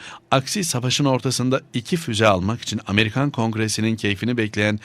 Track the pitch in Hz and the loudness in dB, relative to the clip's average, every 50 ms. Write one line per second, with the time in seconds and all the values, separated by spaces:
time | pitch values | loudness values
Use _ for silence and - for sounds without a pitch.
0 | - - - - - _ 127 135 131 - - 208 185 165 - 123 117 127 123 - | -20 -18 -18 -20 -2 _ 2 2 2 0 -2 -4 -2 -2 -2 -2 -2 0 0 2
1 | 151 139 131 123 - 131 123 - 120 127 127 147 - - - 123 110 - 185 165 | 2 2 2 2 0 -2 -2 0 0 0 0 0 -2 -4 -6 -8 -4 -2 -4 -4
2 | 165 - 110 104 113 110 98 90 90 101 117 - - - - - - - 98 104 | -2 -4 0 4 6 6 6 4 2 0 -2 -4 -6 -6 -6 -6 -4 0 2 2
3 | 110 107 107 131 139 143 139 - 113 113 110 107 110 107 - - 107 113 113 107 | 2 2 2 0 0 0 0 0 -2 0 0 0 -2 -2 -2 0 0 0 0 0
4 | - 104 101 95 - 117 123 117 110 104 - 104 104 107 107 104 - | 0 -2 -2 -2 -2 -2 0 0 -2 -2 0 0 2 2 0 -2 -4